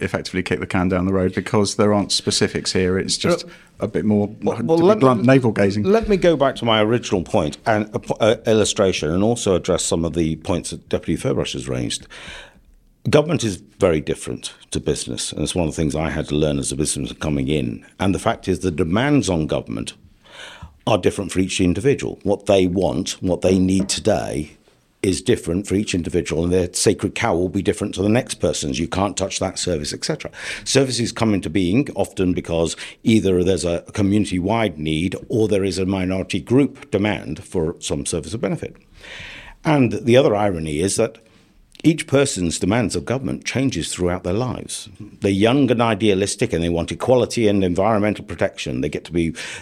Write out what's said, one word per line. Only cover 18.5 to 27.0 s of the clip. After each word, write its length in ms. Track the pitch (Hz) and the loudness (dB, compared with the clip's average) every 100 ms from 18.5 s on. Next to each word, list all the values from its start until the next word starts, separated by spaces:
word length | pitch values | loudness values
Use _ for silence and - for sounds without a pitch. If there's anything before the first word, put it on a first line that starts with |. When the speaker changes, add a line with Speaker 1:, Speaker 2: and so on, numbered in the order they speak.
| 90 | -2
Speaker 2:
the 100 | 92 | -2
demands 600 | 76 82 101 139 143 98 | -2 0 0 2 2 2
on 180 | 82 78 | 0 0
government 460 | 69 - 55 58 - - _ - - - - - - - | -2 -4 -8 -10 -12 -20 _ -20 -20 -20 -18 -20 -8 0
are 120 | 104 | 2
different 340 | 101 - 90 | 2 0 -4
for 80 | 90 | -2
each 220 | 95 - | -2 2
individual. 580 | 90 87 127 131 58 - | 2 4 2 0 -2 -6
What 240 | 95 101 - | -2 -2 4
they 200 | 98 92 | 4 4
want, 440 | 92 87 64 - - | 2 0 0 -4 -4
what 180 | 95 82 | -2 0
they 200 | 92 95 | 2 4
need 280 | 92 95 95 | 4 2 0
today 640 | - 104 85 52 64 76 - _ _ _ _ | -2 0 0 -2 -6 -8 -14 _ _ _ _
is 200 | 98 85 | -2 0
different 460 | - - - 90 101 | 0 0 0 -4 0
for 80 | 95 | -2
each 200 | 107 92 | 0 -4
individual, 480 | 82 87 85 80 | -2 -2 -2 -2
and 80 | 87 | 0
their 220 | 92 87 | 0 0
sacred 420 | - 113 92 | 0 0 2